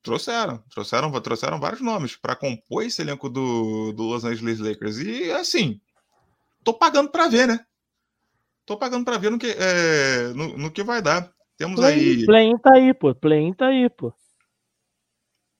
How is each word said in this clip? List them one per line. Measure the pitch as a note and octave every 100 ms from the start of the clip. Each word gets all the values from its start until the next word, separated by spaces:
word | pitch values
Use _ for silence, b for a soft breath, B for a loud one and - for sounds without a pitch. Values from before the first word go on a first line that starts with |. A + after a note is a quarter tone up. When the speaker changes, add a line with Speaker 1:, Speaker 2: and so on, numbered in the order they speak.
Speaker 1:
trouxeram, | - A#2 - A#3 G#3 A#2 -
trouxeram, | - G#2 A#2 D3+ C3
trouxeram | A2+ A#2 C#3 D#3+
vários | C#3+ A#3+
nomes | B3+ G#3+ B2+ -
pra | - -
compor | C4+ A3+ - - A3+
esse | -
elenco | D#3 C#3 C#3
do, | B2 C3 A#2 A2 A2 A2
do | A2
Los | A2+ A#2 A#2
Angeles | A#2 A#2 A2+
Lakers. | G#2+ G#2 G#2+ G#2+
E, | F3+ A#3+ -
assim, | E4 F4 F4 E3+ G#2 _ _ _ _ _ _ _ _ -
tô | A3+
pagando | - C#4+ C#4+
pra | F4 E4
ver, | A3+ B3+
né? | A3+ - _ _ _ _ _ _ _ _ _ _
Tô | G#3
pagando | C4 B3 B3
pra | A3+
ver | G3+
no | A#3
que, | A#3+ -
é, | F#3 F3 E3 D#3 C3+ B2+ A#2+ B2
no, | D#3 C#3+
no | D3+
que | D#3
vai | G3+ A#3+
dar. | D#3+ E3+ F3 _ _ _
Temos | E3 F#3+
Speaker 2:
Play-in, | B3+ D4 E4 A#3+
Speaker 1:
aí | A3
Speaker 2:
play-in | A3 A3 A#3
tá | C4 C4
aí, | C4
pô. | B3+ D3 B2
Play-in | D#3 D3+ D#3+
tá | F#3+ C4
aí, | C4 B3
pô. | - A#2+ - _ _ _ _ _ _ _ _ _ _ _ _ _ _